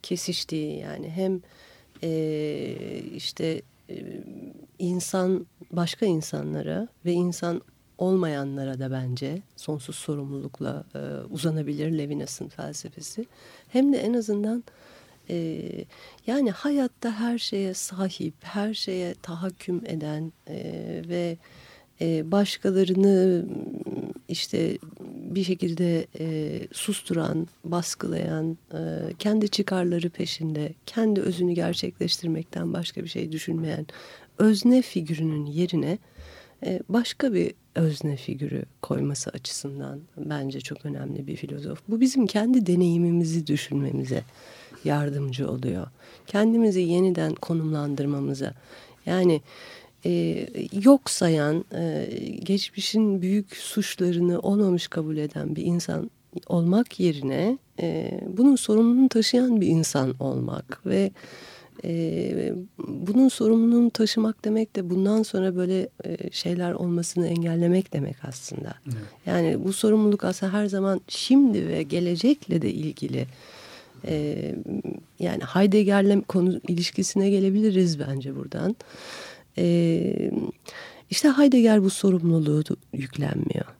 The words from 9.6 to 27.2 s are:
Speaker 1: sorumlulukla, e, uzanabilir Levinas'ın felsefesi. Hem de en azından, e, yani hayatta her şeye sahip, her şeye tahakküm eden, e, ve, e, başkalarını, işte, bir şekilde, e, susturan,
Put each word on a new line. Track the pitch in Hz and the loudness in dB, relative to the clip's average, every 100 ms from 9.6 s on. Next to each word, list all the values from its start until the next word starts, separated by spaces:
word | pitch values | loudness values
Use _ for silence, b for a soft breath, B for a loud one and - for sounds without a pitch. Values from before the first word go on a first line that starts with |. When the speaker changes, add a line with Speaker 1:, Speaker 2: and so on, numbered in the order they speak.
| - 151 - 160 | -8 -8 -8 -10
Speaker 1:
sorumlulukla, | - 147 139 139 139 - 139 143 - 139 | -6 -6 -6 -8 -10 -8 -8 -6 -10 -12
e, | 139 143 - | -10 -10 -10
uzanabilir | - 160 156 143 147 151 160 | -4 -2 -2 -4 -4 -2 -2
Levinas'ın | 143 147 139 - - | -4 -6 -6 -10 -12
felsefesi. | - 143 151 - - 156 - 240 B B B B | -10 -10 -10 -14 -16 -12 -12 -12 B B B B
Hem | 247 285 | 2 4
de | 269 | 2
en | 208 | 0
azından, | 240 214 208 208 240 - B B B B B - | -2 0 -2 -2 -4 -8 B B B B B -8
e, | 175 165 156 - - - B B B - | -6 -6 -6 -10 -12 -14 B B B -4
yani | 269 247 | 0 0
hayatta | 185 294 285 254 _ 233 214 | 0 -2 0 0 _ -6 -2
her | 233 240 | -2 -2
şeye | - 196 190 | -4 -2 -4
sahip, | 185 - 185 190 - 165 - | -4 -8 -4 -4 -4 -8 -8
her | - 208 208 | -8 -4 -4
şeye | 220 - 185 175 180 | -4 -4 -4 -4 -8
tahakküm | - 165 185 180 - 180 233 | -12 -8 -8 -8 -6 -4 -4
eden, | 160 151 151 160 _ - | -6 -4 -6 -8 _ -14
e, | 151 165 165 165 170 165 | -10 -8 -8 -8 -10 -6
ve, | 175 170 170 B B B B B _ | -4 -4 -6 B B B B B _
e, | 165 160 160 | -2 0 2
başkalarını, | 196 202 - 196 190 185 185 196 190 185 175 180 - - - - - - - - | 2 2 0 0 2 4 6 6 6 6 4 0 -6 -8 -8 -8 -8 -8 -12 -10
işte, | 170 - - 165 - 156 - - - | -8 -4 -2 -2 -4 -10 -18 -16 -14
bir | - 175 | -6 -4
şekilde, | 180 180 185 165 175 165 - - | -2 -2 -2 0 0 0 -2 -8
e, | 160 156 151 151 - | -6 -4 -4 -6 -10
susturan, | - - 202 - 170 | -8 -6 -6 -2 -2